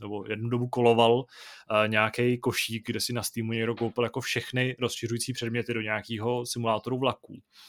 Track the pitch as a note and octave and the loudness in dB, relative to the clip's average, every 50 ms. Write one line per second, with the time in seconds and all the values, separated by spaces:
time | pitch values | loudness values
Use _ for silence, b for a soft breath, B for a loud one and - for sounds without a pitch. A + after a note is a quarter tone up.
0 | A2 G2+ G#2 G2+ G2 G#2+ G#2+ G#2+ A2+ A#2 B2 A#2+ B2 B2 - B2+ A#2+ A#2 A#2 A2+ | -10 -8 -8 -8 -6 -6 -6 -4 -2 -2 0 0 0 0 0 4 6 6 8 8
1 | A#2 A2+ A#2 B2+ C3+ B B B B B B B B - G#2+ G#2+ G#2+ G#2+ A2 G#2+ | 8 8 6 4 2 B B B B B B B B 0 2 2 2 4 4 4
2 | A2 A2 - - A#2+ B2 B2 A#2+ - B2+ - - - - A2+ A2 - - A2+ G#2+ | 4 2 2 2 2 2 2 2 0 -2 -2 -2 -4 -4 -6 -6 -6 -4 -4 -4
3 | - - B2 A#2 A2 - - A#2 A2 A2 A2+ A2+ A2+ A2+ A#2 - A#2 A2 - B2 | -2 -2 -4 -4 -4 -4 -4 -4 -4 -2 -2 -2 0 -2 0 -2 -2 -2 0 0
4 | A#2+ A2+ - B2+ A#2+ - - B2+ - - - B2+ B2+ B2+ B2 - B2 A#2 - - | 0 0 0 -4 -4 -2 -4 -4 -4 -2 -2 0 0 0 -2 -2 -4 -4 -4 -4
5 | - A2 A#2 A#2 - - B2 - A#2+ A#2 A#2 A#2+ A2+ - A#2 A2+ A2 G#2+ G#2+ G#2 | -4 -4 -4 -4 -4 -4 -4 -4 -4 -4 -2 -4 -2 -2 -4 -4 -2 -2 -2 -4
6 | G2 - A#2 G#2 G#2+ A#2+ B2 B2 A#2+ - - A#2+ A#2 A2+ A2 G#2+ - A#2+ B2+ B2+ | -4 -6 -6 -4 -2 -2 -2 -2 -4 -6 -6 -2 0 0 0 0 -2 -4 -2 0
7 | C3+ B2+ A2 - - - - - _ B B B B | 0 0 -2 -2 -10 -18 -18 -20 _ B B B B